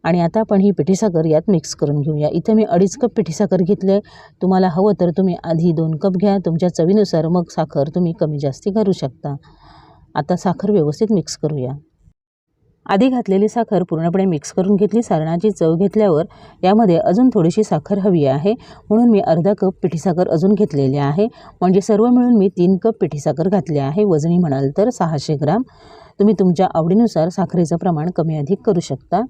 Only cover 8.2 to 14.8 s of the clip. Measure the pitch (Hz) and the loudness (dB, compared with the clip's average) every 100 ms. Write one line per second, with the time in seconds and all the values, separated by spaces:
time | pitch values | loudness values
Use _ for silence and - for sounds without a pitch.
8.2 | 156 147 139 135 208 202 202 180 139 - | -4 -2 -6 -4 -4 -2 0 -2 -6 -8
9.2 | 147 139 - _ - - - _ _ - | -10 -10 -14 _ -20 -20 -20 _ _ -8
10.2 | 147 180 190 170 190 208 151 147 214 208 | -4 -2 -2 -2 0 2 0 -2 0 0
11.2 | - - 151 151 123 143 _ _ _ _ | -2 -6 -6 -4 -6 -10 _ _ _ _
12.2 | _ _ _ _ _ _ - 196 262 254 | _ _ _ _ _ _ -4 0 0 0
13.2 | 208 190 214 233 226 180 180 160 170 190 | -2 0 0 -2 -2 -2 -2 -2 -2 0
14.2 | 190 156 - - 185 202 | 0 -2 -4 -4 0 2